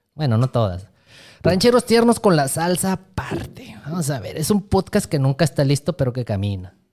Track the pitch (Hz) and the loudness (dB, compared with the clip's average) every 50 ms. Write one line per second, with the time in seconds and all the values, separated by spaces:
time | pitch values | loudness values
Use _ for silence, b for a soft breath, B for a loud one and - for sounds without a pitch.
0 | _ _ _ 143 156 131 110 110 127 131 - 123 110 95 90 87 98 - B B | _ _ _ -4 -2 0 2 2 2 2 0 0 0 0 -2 -6 -12 -16 B B
1 | B B B B B B B B B 165 180 185 233 240 240 247 - - 226 233 | B B B B B B B B B 0 2 4 4 4 4 4 2 4 2 4
2 | 233 240 220 - - 202 175 151 139 135 - 160 165 175 185 - - 190 190 180 | 4 4 2 4 4 4 4 4 2 0 -2 -2 -2 0 0 0 0 -2 -2 -4
3 | - _ - - 131 - - - - - - - - - 107 107 - 143 165 180 | -6 _ -12 -12 -10 -8 -8 -8 -8 -10 -16 -18 -18 -18 -18 -16 -12 -8 -6 -4
4 | 151 139 143 113 101 - - 147 151 - 214 202 190 - - 190 185 - - 208 | -4 -4 -4 -6 -8 -10 -8 -6 -2 0 0 -2 0 0 -2 -2 -2 0 -2 -2
5 | - - 165 143 135 135 135 - 170 - - - 139 135 143 135 - - 135 - | -2 0 -2 0 0 0 2 2 0 0 2 0 2 2 2 0 0 -4 -4 -2
6 | 135 123 120 127 117 - 107 95 101 101 98 92 90 92 _ _ _ _ | -2 -2 -2 -4 -4 -4 -2 -2 -2 -2 -4 -4 -8 -12 _ _ _ _